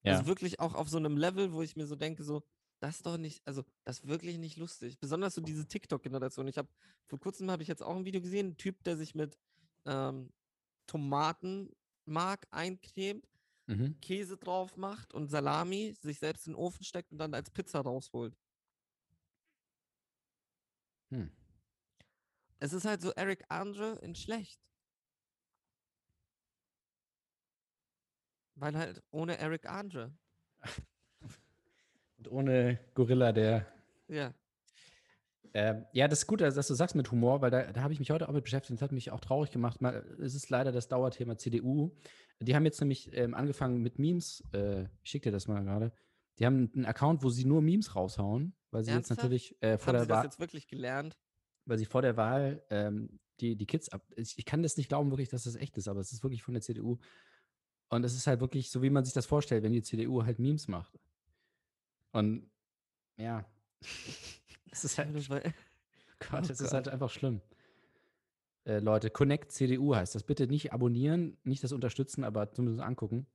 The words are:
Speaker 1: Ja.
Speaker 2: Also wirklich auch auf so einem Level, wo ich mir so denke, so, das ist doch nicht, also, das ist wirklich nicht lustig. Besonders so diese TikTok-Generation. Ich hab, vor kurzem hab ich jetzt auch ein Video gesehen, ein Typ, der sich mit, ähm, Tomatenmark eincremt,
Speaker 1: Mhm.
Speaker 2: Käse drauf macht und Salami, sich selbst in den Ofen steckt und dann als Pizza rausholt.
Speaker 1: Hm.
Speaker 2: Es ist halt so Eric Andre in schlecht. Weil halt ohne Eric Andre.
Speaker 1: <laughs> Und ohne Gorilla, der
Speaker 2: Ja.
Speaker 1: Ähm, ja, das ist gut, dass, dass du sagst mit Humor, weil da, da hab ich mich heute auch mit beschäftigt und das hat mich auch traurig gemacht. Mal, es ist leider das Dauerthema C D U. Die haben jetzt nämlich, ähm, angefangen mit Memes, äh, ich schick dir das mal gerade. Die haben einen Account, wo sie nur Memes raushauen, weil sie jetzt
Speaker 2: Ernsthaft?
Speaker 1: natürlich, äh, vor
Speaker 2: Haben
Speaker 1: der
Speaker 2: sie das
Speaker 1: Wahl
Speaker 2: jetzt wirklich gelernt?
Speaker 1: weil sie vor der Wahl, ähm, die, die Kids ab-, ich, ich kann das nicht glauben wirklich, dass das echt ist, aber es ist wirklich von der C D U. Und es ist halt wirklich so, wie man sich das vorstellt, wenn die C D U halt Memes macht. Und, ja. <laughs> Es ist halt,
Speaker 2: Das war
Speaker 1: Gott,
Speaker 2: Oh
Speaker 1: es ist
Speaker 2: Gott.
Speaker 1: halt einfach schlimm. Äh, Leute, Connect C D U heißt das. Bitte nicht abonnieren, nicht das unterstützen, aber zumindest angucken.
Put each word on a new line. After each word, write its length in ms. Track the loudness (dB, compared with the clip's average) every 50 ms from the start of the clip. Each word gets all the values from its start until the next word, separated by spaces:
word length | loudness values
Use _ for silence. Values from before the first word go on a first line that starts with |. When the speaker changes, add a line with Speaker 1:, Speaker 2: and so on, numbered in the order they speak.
| 6
Speaker 1:
Ja. 100 | 6 4
Speaker 2:
Also 120 | 6 4
wirklich 340 | 2 0 0 0 -6 -2 -2
auch 120 | -4 -2 -2
auf 160 | -2 -4 -2
so 80 | 0
einem 200 | 0 0 0 2
Level, 340 | 2 2 2 2 0 -2 -2
wo 100 | 0 -4
ich 140 | -4 -4 -6
mir 100 | -8 -8
so 100 | -8 -6
denke, 260 | -6 -6 -6 -6 -8 -6
so, 180 | -6 -6 -6 -8 _ _ _ _ _ _ _
das 140 | -8 -8 -8
ist 100 | -6 -6
doch 120 | -6 -6
nicht, 280 | -4 -6 -8 -10 -10 _
also, 180 | -8 -8 -8 -8 _ _ _ _
das 160 | -12 -12 -10
ist 80 | -6
wirklich 320 | -6 -6 -4 -4 -8 -8 -8
nicht 180 | -10 -10 -10
lustig. 420 | -12 -12 -12 -12 -12 -12 -12 -10 _
Besonders 360 | -6 -4 -2 -2 -2 -2 -4
so 60 | -4
diese 260 | -6 -6 -6 -6 -6
TikTok-Generation. 800 | -6 -8 -10 -6 -6 -6 -6 -6 -6 -6 -4 -4 -6 -6 -6 -8
Ich 100 | -6 -6
hab, 100 | -6 -8 -8 _ _ _ _ _ _ _
vor 140 | _ -12 -8
kurzem 320 | -8 -8 -8 -4 -4 -4
hab 100 | -4 -4
ich 60 | -4
jetzt 160 | -6 -8 -6 -6
auch 120 | -6 -6
ein 100 | -6 -6
Video 160 | -4 -4 -4
gesehen, 260 | -4 -2 -2 -2 -2 -2
ein 80 | -6
Typ, 260 | -4 -6 -6 -6 _ _
der 140 | -4 -4
sich 160 | -4 -4 -6 -4
mit, 240 | -4 -4 -4 -6 _ _ _ _ _ _ _ _ _ _
ähm, 460 | -4 -2 -2 -2 -2 -4 -6 -12 -14 _ _ _ _ _ _ _ _ _ _ _
Tomatenmark 1600 | -8 -6 -4 -2 0 2 2 2 2 0 _ -6 -6 -6 -6 -8 -12 -16 _ _ _ _ _ _ -4 -2 0 0 0 -2 -6 -8 _
eincremt, 760 | -8 -6 -6 -6 -6 -8 -14 -14 -8 -4 -4 -4 -4 -6 _ _ _ _ _ _ _ _ _
Speaker 1:
Mhm. 340 | -4 -2 0 0 -2 -2 -6
Speaker 2:
Käse 340 | -6 -6 -4 -4 -4 -8 -10
drauf 400 | -10 -6 -4 -2 -2 -2 -4 -8
macht 360 | -8 -8 -8 -8 -10 -16 _ -8
und 140 | -8 -6 -2
Salami, 640 | -2 0 0 2 0 0 0 -2 -2 -4 -4 -6 -8 -10
sich 160 | -10 -10 -6
selbst 300 | -4 -4 -4 -4 -6 -10
in 60 | -10 -6
den 60 | -4
Ofen 240 | -4 -6 -6 -8 -14
steckt 280 | -10 -10 -10 -10 _
und 80 | -10 -8
dann 160 | -8 -6 -6
als 160 | -6 -8 -8
Pizza 280 | _ -10 -8 -4 -4 -4
rausholt. 540 | -2 -2 -4 -6 -6 -8 -6 -6 -6 -6 -8 _ _ _ _ _ _ _ _ _ _ _ _ _ _ _ _ _ _ _ _ _ _ _ _ _ _ _ _ _ _ _ _ _ _ _ _ _ _ _ _ _ _ _ _ _ _ _ _ _ _ _ _ _ _ _
Speaker 1:
Hm. 180 | -6 -6 -6 -8 -12 _ -20 _ _ _ _ _ _ _ _ _ _ _ -20 _ _ _ _ _ _ _ _ _ _
Speaker 2:
Es 160 | _ -8 -6 -4
ist 120 | -2 -2
halt 160 | -2 -2 -2
so 100 | -2 -6
Eric 340 | -4 -2 -2 -2 -4 -4 -6 _
Andre 500 | -6 -6 -6 -6 -6 -6 -8 -8 -8 -8
in 140 | -12 -12 -12
schlecht. 440 | -10 -8 -8 -6 -8 -8 -12 -18 _ _ _ _ _ _ _ _ _ _ _ _ _ _ _ _ _ _ _ _ _ _ _ _ _ _ _ _ _ _ _ _ _ _ _ _ _ _ _ _ _ _ _ _ _ _ _ _ _ _ _ _ _ _ _ _ _ _ _ _ _ _ _ _ _ _ _ _ _ _ _ _ _ _ _ _ _ _ _ _
Weil 200 | -6 -6 -4 -2
halt 280 | -2 -4 -4 -8 -14 _ _
ohne 260 | -6 -4 -4 -4 -4
Eric 320 | -4 -2 -4 -4 -4 -6 -8
Andre. 440 | -8 -8 -10 -10 -10 -10 -10 -12 -14 _ _ _ _ _ _ _ _ _
Speaker 1:
<laughs> 260 | -14 -12 -12 -12 -14 _ _ _ _ _ _ _ -20 -20 -20 _ _ _ _ _ _ _ _ _ _ _ _ _ _ _ _
Und 140 | _ -14 -6
ohne 480 | -4 0 2 4 6 6 6 4 2 0 -4 _ _
Gorilla, 380 | 4 6 6 8 8 8 8
der 340 | 8 6 6 6 6 4 2 -4 -12 -20 _ _ _ _ _
Speaker 2:
Ja. 240 | -8 -4 -4 -4 -4 -8 _ _ _ _ _ _ _ _ -20 -20 -20 -20 _ _ _ _ _ _ _ _ _ _ -4 0
Speaker 1:
Ähm, 320 | 2 2 2 2 0 -6 -2
ja, 160 | 4 4 4
das 120 | 6 4 2
ist 80 | 2
gut, 120 | 0 2 4
dass, 140 | 4 4 4
dass 140 | 2 0
du 80 | 0 2
sagst 200 | 2 2 2 2
mit 160 | 0 0 2
Humor, 300 | 2 4 6 6 6 6
weil 80 | 4 4
da, 200 | 4 2 0 0 -2
da 80 | -2
hab 100 | 0 0
ich 60 | 0 -2
mich 120 | 0 0
heute 180 | 0 0 0 0
auch 40 | 0
mit 100 | -2 0
beschäftigt 260 | 0 -2 -4 -2 -4
und 40 | -4 -4
das 40 | -2
hat 80 | -2
mich 180 | -2 -4 -4 -6
auch 80 | -10 -10
traurig 300 | -2 0 0 0 0 0
gemacht. 300 | 0 0 0 0 0 0
Mal, 140 | 0 0 0 -2 -8 -10 -10 -6
es 120 | -6 -6 -6
ist 140 | -6 -4 0
leider 200 | 0 2 2 2
das 160 | 0 -2 -2
Dauerthema 480 | 0 0 2 2 0 0 -2 -4 -4 -4
C 120 | -4 -2 0
D 120 | 0 2
U. 300 | 2 2 2 2 2 0 -2 -10 -20 -20 -20 -20 -20 _ _ _
Die 160 | 0 4 4
haben 80 | 6 6
jetzt 160 | 4 4 4
nämlich, 300 | 2 2 2 0 -4 -6 0
ähm, 200 | 0 0 2 2
angefangen 480 | 0 0 -2 0 0 0 0 2 2
mit 160 | 0 0 0 2
Memes, 440 | 2 2 2 2 -2 -4 -12 -12 -10 -4 -2
äh, 300 | 0 0 2 0 -2 -4 -6 -8 -14 _
ich 60 | -6
schick 140 | -6 0 0
dir 80 | 0
das 160 | 0 0 0
mal 160 | 0 -2 0 0
gerade. 280 | 0 2 2 0 0 -2 _ _ _ _ _ _ _ _ 2
Die 60 | 4
haben 260 | 6 6 6 4 4 2
einen 100 | 0 0
Account, 380 | 0 2 4 4 4 4 4 4
wo 60 | 2
sie 140 | 2 4 4
nur 180 | 6 6 8 8
Memes 320 | 8 6 4 4 2 0
raushauen, 580 | 0 0 0 0 0 0 2 2 0 0 -2 -6 _ _ _
weil 140 | -2 -2 0
sie 80 | 2
jetzt 180 | 2 0 2 0
Speaker 2:
Ernsthaft? 80 | -2 0 2
Speaker 1:
natürlich, 380 | 2 2 0 -2 -6 -8 _
äh, 160 | 2 2 2 4
vor 80 | 4
Speaker 2:
Haben 60 | 4 4
Speaker 1:
der 60 | 4 4
Speaker 2:
sie 40 |
das 100 | 4 4
Speaker 1:
Wahl 60 | 4 4
Speaker 2:
jetzt 140 | 0 -4 -8
wirklich 280 | -8 -8 -8 -14 -14
gelernt? 500 | _ -10 -6 -6 -4 -4 -4 -6 -6 -12 _ _ _ _ _ _ _ _ _ _
Speaker 1:
weil 120 | 0 0 0
sie 60 | 0
vor 160 | 2 2 4
der 160 | 4 4 4
Wahl, 460 | 4 4 4 4 2 2 0 -2 -4 -6 _
ähm, 500 | 0 0 2 0 0 -2 -4 -8 -12 -18 _ _ _ -4
die, 160 | -2 -2 0
die 100 | -2 -2
Kids 240 | 0 0 -2 -2 -4
ab-, 220 | -12 -12 _ _ -10
ich, 220 | -10 -8 -8 -8
ich 80 | -10 -6
kann 160 | -2 0 2 2
das 140 | 2 0
nicht 120 | -2 -2 0
glauben 200 | 2 2 2 2
wirklich, 180 | 2 0 -2 -4
dass 140 | -4 -4 -4
das 120 | -6 -6
echt 200 | -6 -8 -6 _
ist, 100 | -6 -4
aber 120 | -2 -4 -4
es 100 | -4 -6
ist 120 | -8 -4 -4
wirklich 200 | -4 -4 -4 -6
von 100 | -4 -4
der 80 | -4
C 120 | -4 -4 -6
D 60 | -4
U. 160 | -2 -2 -2 -4 -6 -20 -20 -20 _ _ _ _ _ _ _ _ _ _ _ _ _ _
Und 140 | 0 2 2
es 80 | 2 0
ist 100 | 0 2
halt 120 | 2 4 4
wirklich 280 | 2 0 0 -2 -4 -2
so, 120 | 0 2 4
wie 60 | 6
man 120 | 6 4 4
sich 80 | 4 0
das 120 | -2 2
vorstellt, 380 | 2 2 2 4 4 2 2 4
wenn 100 | 4 2
die 80 | 2
C 160 | 2 0 -2
D 100 | -2 0
U 160 | 2 2 2 2
halt 140 | 2 2 2
Memes 280 | 2 2 2 2 0 -4
macht. 280 | -6 -6 -6 -10 _ -20 _ _ _ _ _ _ _ _ _ _ _ _ _ _ _ _ _ _ _ _ _ _ 2
Und, 360 | 4 4 4 2 0 -6 -14 _ _ _ _ _ _ _ _ _ _ _ _ _
ja. 260 | -8 -6 -4 -4 -6 -8 -10 _ _ _ _ _ _
<laughs> 580 | -14 -14 -12 -12 -12 -12 -14 -12 -14 -16 -16 -18 _ _ -20 -20 _ -14 -12
Es 120 | -6 -4
ist 120 | -4 -2
halt, 160 | -2 -4 -2 -4
Speaker 2:
Das 160 | -6 -4 -2
war 120 | -4 -2
Speaker 1:
Gott, 120 | -2 -4 -4 -6 -14 _ _ _ _ _ _ _ _ _ -16 _ -8 -6
Speaker 2:
Oh 60 | -4 -2 -2
Speaker 1:
es 60 | -2
ist 80 | -2 -2
Speaker 2:
Gott. 120 | -2 0
Speaker 1:
halt 160 | 0 0 0
einfach 220 | -2 -2 -2 -2 -4
schlimm. 320 | -2 0 0 0 0 -2 -6 _ -20 _ _ _ _ _ _ _ _ _ _ _ _ _ _ _ _ _ _ _ _ _ _
Äh, 160 | -2 0 2
Leute, 300 | 4 4 4 4 4 0
Connect 420 | 2 4 4 4 4 2 -2 -8
C 160 | 0 0 2
D 100 | 2 4
U 160 | 4 4 4 4
heißt 220 | 4 2 0 -4
das. 80 | -6 -2
Bitte 240 | -2 0 2 2
nicht 240 | 2 2 0 -2 -2
abonnieren, 680 | 0 2 2 4 4 4 2 2 2 2 0 -2 -6 _ _
nicht 180 | -2 -2 0
das 120 | -2 -4 -2
unterstützen, 500 | -2 -2 -2 0 -2 -2 -2 -2 -4 -4
aber 300 | 0 0 0 -2 0 0
zumindest 280 | 0 0 0 0 0
angucken. 460 | -2 -4 -2 -4 -2 -2 -2 -4 -4 _